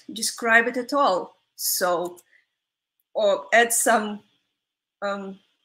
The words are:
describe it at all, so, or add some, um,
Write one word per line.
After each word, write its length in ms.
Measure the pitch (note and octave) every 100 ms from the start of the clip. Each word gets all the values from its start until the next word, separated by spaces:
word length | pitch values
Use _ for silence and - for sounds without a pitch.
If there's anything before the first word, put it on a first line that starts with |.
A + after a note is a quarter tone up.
| -
describe 540 | G#3 A3+ - A#3 A3+ A#3+
it 100 | B3
at 160 | A#3+
all, 440 | C#4+ B3 F3+ D#3+ _ _
so, 640 | - - - F3+ E3+ F3 - _ _ _ _ _ _ _ _ _
or 320 | - G3+ F#3+ -
add 200 | A3 A#3
some, 520 | - B3 A3+ G#3+ G#3 _ _ _ _ _ _ _ _
um, 360 | G3+ G3+ G3 F#3+ _ _